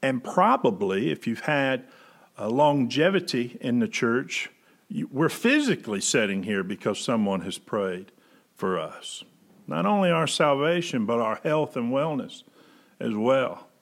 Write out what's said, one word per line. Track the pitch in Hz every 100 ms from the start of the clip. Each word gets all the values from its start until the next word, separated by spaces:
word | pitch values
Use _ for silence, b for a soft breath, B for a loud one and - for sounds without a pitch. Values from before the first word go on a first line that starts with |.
And | 135 131
probably, | - - 196 262 127 95 98 95 135
if | 147 -
you've | 113
had | - - 135 131 131 B B B B -
a | 107
longevity | 123 147 143 120 120 160 196 - 127 123 -
in | 131 120
the | 110
church, | - 120 117 - - - _ b b b
you, | - -
we're | 135 160
physically | - 226 294 285 180 - 101
sitting | - 135 107 98
here | 95 101
because | 92 98 117 101
someone | - 117 104 95
has | 87 -
prayed | - 110 95 92 98 _ b b b _
for | 95 90
us. | 80 - - - - _ _ _ -
Not | 160 185
only | 208 185
our | 165 156
salvation, | - 151 139 147 175 170 131 104
but | 117
our | 113 110
health | - 156 147 139
and | 117
wellness | 131 156 147 101 - - b b b b b
as | 120 107
well. | 113 135 127 87 - _